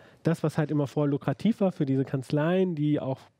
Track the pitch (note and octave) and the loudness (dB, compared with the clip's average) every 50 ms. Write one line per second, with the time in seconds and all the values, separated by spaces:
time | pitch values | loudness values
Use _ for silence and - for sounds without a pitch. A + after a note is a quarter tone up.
0 | - - - _ - D#3+ E3 - - D3+ - E3 D3+ C#3+ D3+ D3 C#3+ - - D3+ | -10 -18 -20 _ -2 -2 0 0 -2 0 0 0 0 0 0 0 -2 0 0 0
1 | D3 C#3+ C#3+ C3+ - C#3+ C#3 - - G#3 - - G3+ F#3 - - D3+ C3+ C3+ C3+ | 0 0 0 0 0 -2 -2 0 0 0 2 2 0 0 0 0 -2 0 0 0
2 | C3+ - - C3+ B2 - D#3 D3 D3+ E3+ F3+ F#3+ F#3 F3+ E3 D3 D3 D3+ D3 - | 0 -2 -4 -6 -2 -2 0 0 2 2 2 2 0 0 0 -2 0 0 0 0
3 | - C3 C3 - - - _ | -2 -4 -6 -6 -10 -18 _